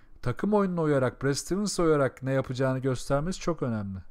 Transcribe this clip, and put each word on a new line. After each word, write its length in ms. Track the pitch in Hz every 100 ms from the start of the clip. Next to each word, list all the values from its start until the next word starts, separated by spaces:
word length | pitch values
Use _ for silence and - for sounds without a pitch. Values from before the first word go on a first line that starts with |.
| - -
takım 320 | 123 117 196
oyununa 280 | 208 196 175
uyarak, 420 | 156 139 127 -
Brad 100 | 135
Stevens'a 500 | 139 - 180 208 -
uyarak 400 | 170 147 131 -
ne 80 | 131
yapacağını 480 | 135 131 123 131 131
göstermesi 600 | 131 123 - 143 160 185
çok 240 | - 160
önemli. 360 | 131 113 101 95 -